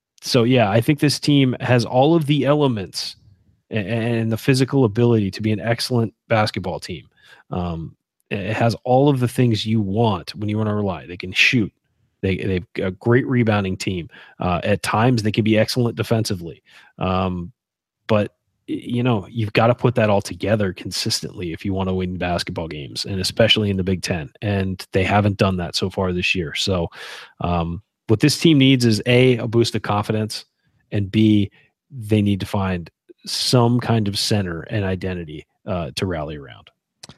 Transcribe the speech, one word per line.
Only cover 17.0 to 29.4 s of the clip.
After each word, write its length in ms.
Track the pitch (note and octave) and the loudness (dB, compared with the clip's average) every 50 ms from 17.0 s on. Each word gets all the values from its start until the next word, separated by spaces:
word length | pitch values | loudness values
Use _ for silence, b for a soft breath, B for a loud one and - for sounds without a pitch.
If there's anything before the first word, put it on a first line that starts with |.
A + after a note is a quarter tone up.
| - F#2 F#2 F#2 F#2 F#2 F2+ F2+ F2 F2 - _ _ _ _ _ _ _ _ _ _ - | -4 -2 -2 0 -2 -2 -4 -6 -8 -10 -14 _ _ _ _ _ _ _ _ _ _ 0
but, 280 | A2 G#2 G#2 - - _ _ _ _ _ _ - | 0 0 0 -2 -6 _ _ _ _ _ _ -10
y-, 120 | G#2 G2 | -10 -8
you 220 | - - B2 A#2+ A#2+ | -8 -6 -4 -2 0
know, 240 | B2+ B2 G#2 F2+ - | 0 0 0 -2 -4
you've 240 | - A#2+ A2 G#2 - | -6 -4 -4 0 2
gotta 220 | - A2+ A#2 B2 | 4 4 4 4
put 180 | - - C3 A#2+ | 2 0 0 2
that 140 | - A2 G#2 | 2 2 2
all 120 | G2+ G2+ | 2 0
together 520 | - - - E2 - G2 A2 A2 G#2 F#2+ F2 | 0 -4 -8 -6 -2 0 0 0 0 -2 -4
consistently 800 | - - F#2+ F2 - - A2+ A2 - - D2+ - G2 F#2 E2+ D#2+ | -6 -10 -10 -8 -6 -4 -4 -4 -4 -6 -8 -10 -10 -8 -8 -8
if 100 | - - | -8 -6
you 80 | G#2 | -4
wanna 220 | F#2+ F#2 F#2 F#2 F#2 | -4 -2 -2 -2 -2
win 240 | F#2 F#2 F2+ F#2 F2 | -2 -4 -4 -4 -4
basketball 500 | F2+ F2+ F2 E2+ - - F2+ F#2 E2+ D#2+ | -4 -2 -2 -2 -4 -6 -6 -8 -8 -8
games, 380 | D#2+ D2+ C#2+ C2 - - - | -10 -12 -12 -12 -10 -10 -8
and 160 | - G2+ F#2+ | -6 -6 -4
especially 480 | F#2 - - - A2+ G#2+ - A2 G#2+ G2+ | -4 -2 0 2 4 4 4 2 0 0
in 80 | G2 F#2+ | 0 -2
the 60 | F2+ | 0
Big 180 | F2+ F#2+ E2+ | -2 -2 -2
Ten. 300 | - - - E3+ D3+ C3 - - | -2 -4 -4 -6 -6 -10 -12 -8
And 420 | - G#2 G2+ G2 G2 F#2+ F#2 - - - | -4 -2 -2 -2 -2 -2 -4 -6 -6 -4
they 120 | - G2 F#2 | -2 0 0
haven't 340 | F2 G2+ G#2 G2+ G#2 G2 - | 2 2 2 2 2 2 2
done 200 | G#2 G2 F#2+ F2+ | 2 2 0 0
that 180 | F2 D#2 - | -4 -6 -4
so 160 | - - F#2+ | -4 -4 -4
far 200 | - - F#2+ F#2 F2+ | -2 -2 -2 -2 -2
this 200 | F2+ F2 - - | -2 -2 -2 -2
year. 220 | F#2 E2+ C#2+ - | -2 -4 -6 -6
So, 340 | - - - F#2+ F2 E2+ E2 B B B B B B B B B - | -4 -2 -2 0 0 -2 -4 B B B B B B B B B -6
um, 420 | - F2 F2 E2+ E2 E2+ F2 F#2 - _ _ _ _ - | -4 -2 -2 -2 -2 -4 -6 -8 -12 _ _ _ _ 0
what 140 | A2 G#2 | 2 4
this 180 | - D3 - - | 4 4 4 4
team 180 | - E3+ D#3+ C#3 | 6 6 6 8
needs 280 | C3+ C3 C3+ B2+ A#2+ | 8 6 6 6 4
is, 180 | A#2 A2 G#2 - | 4 2 2 2
A, 320 | - B2 B2 B2+ C3 B2 | 4 4 6 6 6 4
a 100 | A2+ | 2